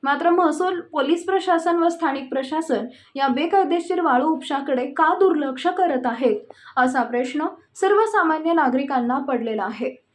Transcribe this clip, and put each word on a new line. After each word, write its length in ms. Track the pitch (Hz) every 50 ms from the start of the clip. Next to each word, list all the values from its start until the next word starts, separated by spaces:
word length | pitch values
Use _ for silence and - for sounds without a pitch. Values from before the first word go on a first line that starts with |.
| -
मात्र 280 | 277 277 277 339 339
महसूल, 500 | 349 349 359 311 302 - 359 359 381 349
पोलीस 460 | - - - 302 262 269 330 339 -
प्रशासन 500 | - 381 381 359 370 349 330 330 349 339
व 120 | 339 330 339
स्थानिक 420 | 339 339 339 294 269 277 262 -
प्रशासन 560 | - 269 262 - 311 311 320 - 262 202 214 247 - - _ _ _
या 140 | 269 269 269
बेकायदेशीर 720 | 247 262 302 339 392 392 381 285 330 349 339 - 370 339
वाळू 280 | 339 320 247 247 277 320
उपशाकडे 580 | 320 - - - 294 277 277 - 269 247 247
का 280 | 285 - - 294 311 359 370
दुर्लक्ष 460 | 392 370 - 302 285 262 254 - -
करत 360 | 349 359 381 370 349 285 254 254
आहेत, 320 | 254 226 233 262 240 214 208 - - - _ - - -
असा 260 | - 254 254 254 262 233
प्रश्न 440 | 233 247 247 254 254 - 294 311 359 381 - _ _ _
सर्वसामान्य 760 | - - 381 415 415 440 427 415 427 349 320 320 311 311 330 339
नागरिकांना 680 | 330 294 254 240 269 277 269 277 262 240 240 254 269
पडलेला 440 | 262 - 262 233 226 233 220 208 190
आहे. 420 | 196 214 208 240 262 - - _ _ _